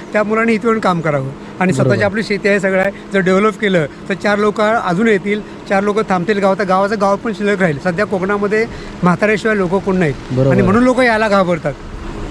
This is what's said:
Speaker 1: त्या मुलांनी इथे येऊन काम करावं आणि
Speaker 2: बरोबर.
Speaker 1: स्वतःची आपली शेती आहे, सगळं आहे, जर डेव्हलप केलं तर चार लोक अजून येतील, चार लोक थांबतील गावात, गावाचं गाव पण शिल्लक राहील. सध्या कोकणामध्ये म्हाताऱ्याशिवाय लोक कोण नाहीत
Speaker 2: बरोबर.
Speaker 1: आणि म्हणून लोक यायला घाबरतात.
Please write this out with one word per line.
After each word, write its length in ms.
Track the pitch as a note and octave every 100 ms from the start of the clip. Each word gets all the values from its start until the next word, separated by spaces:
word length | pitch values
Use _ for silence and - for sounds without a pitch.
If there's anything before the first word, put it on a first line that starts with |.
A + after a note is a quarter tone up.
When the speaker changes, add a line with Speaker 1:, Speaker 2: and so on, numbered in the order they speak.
| -
Speaker 1:
त्या 120 | G#3+
मुलांनी 280 | G#3 A3 A3+
इथे 160 | A3 A#3
येऊन 120 | A3
काम 200 | G3+ F3
करावं 240 | D#3 C#3+
आणि 480 | C3+ C3+ - - F#3
Speaker 2:
बरोबर. 0 |
Speaker 1:
स्वतःची 300 | C3+ C3 G3
आपली 200 | G3+ G#3
शेती 260 | G3 G3+ G3+
आहे, 120 | G3+
सगळं 200 | F#3+ F#3+
आहे, 100 | G3 G3+ -
जर 60 | G3
डेव्हलप 400 | F#3+ F#3+ G#3+ G#3
केलं 280 | G#3 F3+ C#3+ - -
तर 60 |
चार 240 | F#3+ G#3 G3+
लोक 220 | G#3+ G3+
अजून 480 | G#3+ A3+ F#3+ F3 A3+
येतील, 320 | G3+ G3+ G#3 G3 - -
चार 140 | G3
लोक 260 | G3+ G3+ G#3
थांबतील 300 | F#3 F3 G3+
गावात, 280 | G3 F#3+ F#3+
गावाचं 280 | F#3 G3+ G#3+
गाव 160 | G3 G3+
पण 160 | A#3
शिल्लक 280 | F#3+ G3+ G3+
राहील. 180 | F3+ C#3
सध्या 220 | F#3 F3 G#3
कोकणामध्ये 600 | F#3+ E3+ G#3 G3+ G#3+ A#3 - - -
म्हाताऱ्याशिवाय 540 | F3+ E3+ G#3 G#3+ A3+ G#3+
लोक 180 | F#3
कोण 220 | F#3+ F3+ F#3
नाहीत 180 | D#3+ B2 -
Speaker 2:
बरोबर. 200 | C3 C3+
Speaker 1:
आणि 100 | C3+
म्हणून 200 | F#3 G#3
लोक 180 | B3+ B3+
यायला 280 | B3 A3 A3
घाबरतात. 440 | G3 F3+ E3+ C#3+ C3+ - - - - -